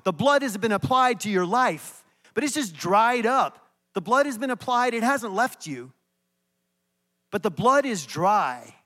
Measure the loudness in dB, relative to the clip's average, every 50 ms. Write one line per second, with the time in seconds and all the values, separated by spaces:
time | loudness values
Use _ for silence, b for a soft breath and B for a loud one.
0 | B -4 -2 2 2 4 4 4 2 -2 -6 -2 -2 0 0 0 0 0 2 4
1 | 4 2 2 -2 -4 -2 0 0 0 0 2 2 2 0 0 -4 -10 -18 -20 -20
2 | _ b b b b b b -4 -4 -2 -2 -4 -4 -6 -8 -8 -2 2 2 4
3 | 4 4 2 0 0 0 2 2 0 0 -4 -12 _ _ _ _ _ _ -10 -8
4 | -2 2 2 2 2 2 -2 -4 -4 -4 -4 -6 -2 -2 0 2 2 0 0 0
5 | 0 0 0 0 -2 -4 -2 -2 -2 -2 -2 _ -12 -12 -10 -10 -12 -16 _ _
6 | _ _ _ _ _ _ _ _ _ _ _ _ _ _ _ _ _ _ _ _
7 | _ _ _ _ _ _ -8 -4 -4 -4 -4 2 2 4 4 4 2 0 -4 -6
8 | -8 -10 -6 0 0 2 2 2 0 -2 -4 -8 -12 -20 -20 _ _